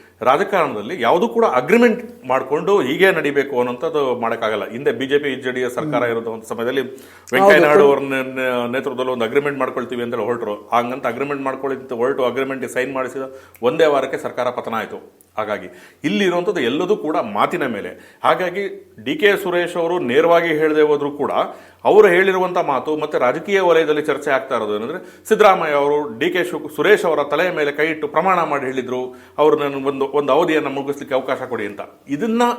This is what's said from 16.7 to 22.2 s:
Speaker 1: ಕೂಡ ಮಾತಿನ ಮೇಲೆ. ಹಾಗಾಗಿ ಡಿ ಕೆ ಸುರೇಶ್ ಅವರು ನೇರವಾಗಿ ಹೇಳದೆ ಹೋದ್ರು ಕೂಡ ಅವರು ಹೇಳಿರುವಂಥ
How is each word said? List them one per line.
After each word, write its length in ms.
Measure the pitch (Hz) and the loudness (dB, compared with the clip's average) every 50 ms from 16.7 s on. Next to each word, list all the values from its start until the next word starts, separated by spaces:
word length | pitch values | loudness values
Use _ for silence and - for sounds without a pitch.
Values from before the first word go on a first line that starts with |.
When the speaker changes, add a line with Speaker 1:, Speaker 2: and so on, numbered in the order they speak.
| 131 156 180 180 214 | 0 0 0 0 0
Speaker 1:
ಕೂಡ 220 | 202 - 151 156 | 0 0 -2 -2
ಮಾತಿನ 480 | 175 135 113 104 104 123 - - 165 147 | -2 -2 -2 0 0 0 0 0 -2 -4
ಮೇಲೆ. 520 | 127 113 98 92 90 90 - - - - _ - | -4 -4 -6 -8 -10 -12 -14 -20 -20 -8 _ 2
ಹಾಗಾಗಿ 720 | 131 160 165 185 175 175 196 202 190 - - - _ _ - 107 | 2 2 2 0 -4 -4 -4 -6 -6 -8 -14 -18 _ _ -10 -6
ಡಿ 100 | 127 151 | -6 -2
ಕೆ 220 | - 208 202 196 | 2 2 2 2
ಸುರೇಶ್ 400 | - - 180 180 175 175 165 - | 2 0 -2 0 0 -2 -2 -2
ಅವರು 220 | 175 165 165 175 175 | -2 -2 -2 -2 -2
ನೇರವಾಗಿ 480 | 147 120 120 147 165 170 170 170 170 | -2 2 2 4 4 6 4 4 4
ಹೇಳದೆ 340 | 170 160 151 156 156 151 156 | 2 0 0 0 2 4 4
ಹೋದ್ರು 300 | 151 151 147 143 143 143 | 4 4 2 0 -2 -4
ಕೂಡ 200 | 139 143 135 104 87 123 - - - - - - - _ - | -4 -4 -4 -2 0 -2 -2 -2 -6 -14 -20 -20 -12 _ 2
ಅವರು 220 | 120 160 208 214 | 6 8 8 8
ಹೇಳಿರುವಂಥ 500 | 196 175 180 | 8 8 4